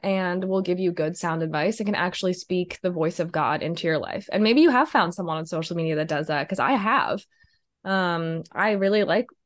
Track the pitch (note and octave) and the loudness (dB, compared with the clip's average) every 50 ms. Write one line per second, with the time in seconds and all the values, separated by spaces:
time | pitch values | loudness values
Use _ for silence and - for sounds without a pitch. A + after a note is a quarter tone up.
0 | - G3 F#3+ F#3+ F#3 F3+ F3+ F#3 F#3 F#3 F#3+ F#3+ F#3 F3+ F3+ F3+ F#3+ F3+ F3 F3 | -2 -2 0 0 0 0 -2 -2 -2 0 0 0 0 0 0 0 0 0 0 0
1 | D#3 D#3 F3 - - E3+ D#3+ D#3+ E3 D#3+ D#3 D3+ D3+ F#3+ A3 - G#3+ G3+ G3+ - | -2 -2 -2 -4 -4 -4 -2 -2 -2 -2 -2 0 0 0 -2 -2 -2 -2 -2 0
2 | F3 F3+ F3 - - F#3 F3+ F3+ - - F#3 F3+ F3+ F3 - - - F#3 F3+ E3 | -2 -2 -2 -2 -2 -2 -2 -4 -4 -4 -2 -2 -2 -4 -6 -6 -4 -4 -2 0
3 | D#3+ E3 E3+ - E3 E3+ - E3 D3 C3+ D3+ D#3 - D#3 E3+ - - E3 D#3+ D3 | -2 -2 0 -2 -4 -2 -2 0 0 0 0 -2 -2 -4 -6 -4 -2 0 0 0
4 | - - - - G3 - - G#3 G#3+ A3 A#3 C#4+ D#4+ E4+ B3+ B3 D4 D#4 - C4+ | -2 -4 -8 -8 -6 -4 0 2 2 4 6 6 6 6 6 4 4 4 2 2
5 | F#3+ E3+ F3 - F#3 E3 D#3+ D#3+ D#3+ D#3+ - D#3+ D#3+ - F3 E3+ E3 D#3+ D#3 D3+ | 2 0 -2 -4 -4 -4 -4 -4 -4 -4 -4 -4 -4 -4 -2 -2 0 0 0 0
6 | D#3 D#3+ D#3 D3 D#3 D#3+ D3+ D3 C3+ - F#3+ F#3 B2+ C#3+ C#4 A#3 G3 G#3+ A#3+ B3 | 0 0 -2 -2 -2 -2 -2 -2 -2 -2 -2 0 2 2 2 2 2 2 2 2
7 | - - - G#3+ - _ _ _ _ _ _ _ _ _ _ _ - F#3+ G3 F#3+ | 2 0 -2 -4 -6 _ _ _ _ _ _ _ _ _ _ _ -4 -2 0 2
8 | F#3 F3 E3+ E3 E3 E3 E3 E3 D#3+ - - - F#3+ A3 G#3+ G3 F#3+ G3 G#3 G#3+ | 2 0 0 -2 -2 -2 -4 -4 -6 -8 -4 -2 0 2 2 2 2 4 4 4
9 | G3+ - E3 G#3+ - - - _ _ | 2 2 2 2 0 -2 -8 _ _